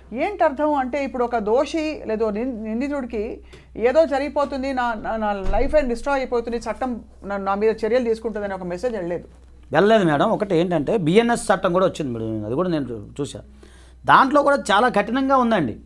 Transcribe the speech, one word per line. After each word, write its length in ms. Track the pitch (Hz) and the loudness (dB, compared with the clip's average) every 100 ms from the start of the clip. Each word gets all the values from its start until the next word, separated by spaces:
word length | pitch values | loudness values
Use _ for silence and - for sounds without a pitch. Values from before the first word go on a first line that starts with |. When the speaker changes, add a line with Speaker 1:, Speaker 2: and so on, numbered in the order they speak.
| - | -12
Speaker 1:
ఏంటి 300 | 220 359 392 | -4 -4 0
అర్థం 300 | 320 269 302 | 0 2 0
అంటే, 300 | 294 254 285 | 0 -2 -4
ఇప్పుడు 200 | 269 254 | -4 -2
ఒక 140 | 240 240 | -2 -2
దోషి 640 | 208 240 294 330 311 294 - | 0 0 0 -2 -4 -6 -6
లేదో 240 | 220 220 | -2 -2
నిం-, 340 | 202 254 220 | -2 -6 -6
నిందితుడికి 800 | 220 220 277 285 247 233 226 - - - - - | -6 -4 -4 -4 -6 -6 -6 -10 -16 -20 -18 -2
ఏదో 280 | 226 277 320 | 2 4 4
జరిగిపోతుంది, 680 | 269 285 285 277 277 269 | 2 -2 -2 -2 -2 -4
నా, 200 | 254 240 220 | -2 -2 -4
నా, 180 | 175 220 | -6 -4
నా 160 | 208 | -2
లైఫ్ 420 | 202 190 208 269 302 | -2 0 2 4 2
ఏం 140 | 269 | 2
డిస్ట్రాయ్ 300 | 233 277 277 | -2 -2 -2
అయిపోతుంది, 380 | 247 247 233 233 | 0 -2 -2 -4
చట్టం 440 | 233 - 254 226 - - | -6 -6 -6 -6 -12 -16
నా, 140 | - 202 | -8 -6
నా 180 | 196 202 | -2 0
మీద 200 | 220 214 220 | 0 0 0
చర్యలు 180 | 247 | 0
తీసుకుంటుందని 500 | 233 220 233 208 202 | 0 -2 -4 -6 -6
ఒక 100 | 190 | -6
మెసేజ్ 300 | 180 175 247 | -6 -4 -4
వెళ్ళలేదు. 300 | 220 170 170 - - - - - | -4 -4 -6 -8 -20 -20 -20 -2
Speaker 2:
వెళ్ళలేదు 300 | 147 202 226 | 2 6 6
మేడం. 260 | 175 143 196 | 4 4 2
ఒకటి 260 | 214 202 165 | 0 0 2
ఏంటంటే 420 | 185 170 131 214 | 2 0 0 0
బిఎన్ఎస్ 540 | 151 196 233 233 - | 2 4 4 2 0
చట్టం 220 | 190 185 | 0 2
కూడా 120 | 175 185 | 2 2
వచ్చింది 340 | - 143 117 | 0 -6 -4
మేడం, 260 | 113 110 104 | -4 -4 -4
అది 100 | 131 | -2
కూడా 140 | 185 | -2
నేను 160 | 160 123 | -2 -4
చూ-, 220 | 113 107 120 | -10 -12 -8
చూసా. 180 | 143 104 - - - - - - 120 | -8 -10 -18 -20 -20 -20 -20 -6 4
దాంట్లో 380 | 160 254 285 | 6 6 4
కూడా 120 | 285 277 | 4 2
చాలా 340 | - 202 247 | 2 2 4
కఠినంగా 480 | 202 208 262 269 269 | 2 0 0 2 2
ఉందండి. 400 | 240 214 131 92 | 4 2 0 -4